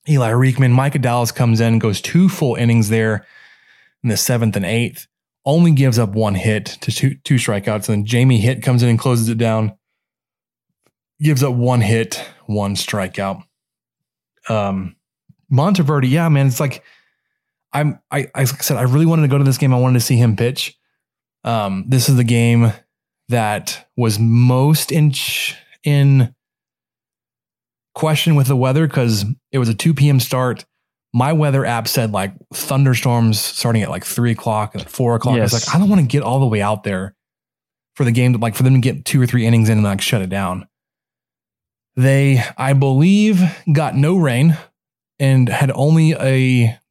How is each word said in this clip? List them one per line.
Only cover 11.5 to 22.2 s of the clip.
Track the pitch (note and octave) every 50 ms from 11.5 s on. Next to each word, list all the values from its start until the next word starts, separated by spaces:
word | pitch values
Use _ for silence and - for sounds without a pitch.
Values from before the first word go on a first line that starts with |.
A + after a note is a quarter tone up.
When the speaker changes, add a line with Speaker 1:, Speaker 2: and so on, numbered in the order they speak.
| B2
Speaker 1:
one | B2 A#2+ B2 B2+ A#2+
hit, | G#2+ G2 A2+ A2+ A2+ - - - - - - _ _
one | - G#2 G#2 G2+ G2 G2+
strikeout. | F2+ - - - G#2 F#2+ F#2+ F#2+ - G2 G2 G2 F2+ - _ _ _ _ _ _ _ _ _ _ _ _ _ _ _ _ _ _ _ _ -
Um, | A2 G#2+ G2+ - G3 F#2+ F#2+ F2 - _ _ _ _ _ _ _ _ _ _ _
Monteverdi, | C3+ B2+ D3 F#3+ G#3 F3+ D#3+ C#3 D#3 C#3+ B2+ B2+
yeah, | C3 E3 E3+ E3
man, | D3+ C#3 C#3
it's | C3+ B2 -
like, | D#3 C#3 - - _ _ _ _ _ _ _ _ _ _ _ _ _ _ _ _ _ _ -
I'm, | C#3+ D3+ D3 - - _ _
I, | - C#3+ C3+ - _
I, | - C3+
like | A#2+ C3+ -
I |
said, | - - D3 G#2+
I | B2
really | B2 B2 D3+ D#3+ E3
wanted | E3 E3 D3+
to | C#3
go | C3+ C#3+
to | C#3+
this | C3+ C3+ -
game. | D3 C3+ B2+
I | B2
wanted | B2+ C3 B2+ B2
to | A#2
see | - C3 A#2
him | A#2+ A#2 G#2+
pitch. | G2 A#2+ A#2+ C3+ - - - _ _ _ _ _ _ _ _ _ _ _ _ _ _ _
Um, | A2 A#2 A2 G#2 G2 G2 F#2+ G2 -
this | B2+ C3 A#2 -
is | C#3
the | B2